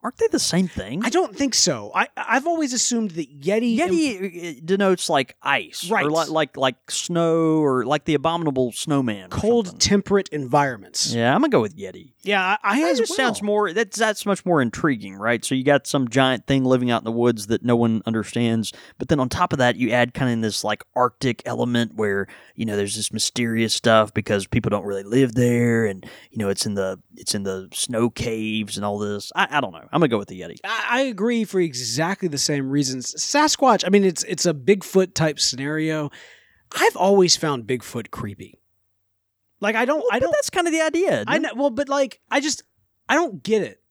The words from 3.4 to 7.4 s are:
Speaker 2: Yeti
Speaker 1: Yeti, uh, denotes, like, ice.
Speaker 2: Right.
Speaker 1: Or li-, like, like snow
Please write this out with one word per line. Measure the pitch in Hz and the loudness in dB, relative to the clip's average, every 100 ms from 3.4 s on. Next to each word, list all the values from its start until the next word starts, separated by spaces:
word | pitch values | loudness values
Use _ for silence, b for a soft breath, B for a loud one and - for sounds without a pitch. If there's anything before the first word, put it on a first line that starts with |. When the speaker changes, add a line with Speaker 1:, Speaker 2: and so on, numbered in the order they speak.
Speaker 2:
Yeti | 143 214 240 226 | -2 0 0 0
Speaker 1:
Yeti, | 349 349 302 202 196 170 170 131 | 2 2 0 -2 -8 -8 -12 -12
uh, | |
denotes, | 160 196 202 180 - | -2 2 4 2 2
like, | 156 131 - | 0 0 -4
ice. | 135 139 85 - 175 | 0 0 0 -10 -2
Speaker 2:
Right. | 208 147 | 0 0
Speaker 1:
Or | |
li-, | 156 151 | 0 0
like, | 156 151 - | 0 -2 0
like | 131 123 - | -2 -2 -8
snow | - - 170 170 165 | -8 -4 0 2 2